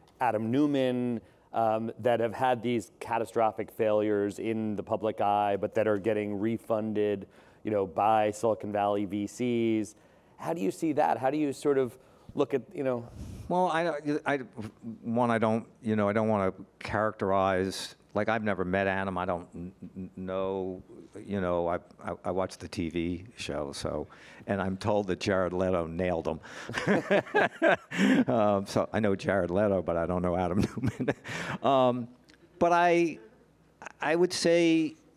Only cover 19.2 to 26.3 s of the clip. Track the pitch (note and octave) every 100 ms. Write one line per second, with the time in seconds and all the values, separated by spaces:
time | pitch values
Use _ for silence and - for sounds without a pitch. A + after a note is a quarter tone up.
19.2 | F#2 F2 E2+ E2+ F2 - F2+ F#2+ F#2 -
20.2 | F#2 F#2 F#2+ G2 F#2 F#2 - F2 - -
21.2 | - G2+ F2+ F2 E2+ F2 - - F#2+ F2+
22.2 | F#2 F#2 F#2 - F2+ - E2 E2+ E2+ F2
23.2 | - - - C#2+ C#2+ - - - - -
24.2 | - - - G2 F#2+ F#2+ A2 G#2 G2 F2+
25.2 | G#2 F#2 F2 F2+ F#2 F2+ E2 E2+ F2+ E2
26.2 | D#2+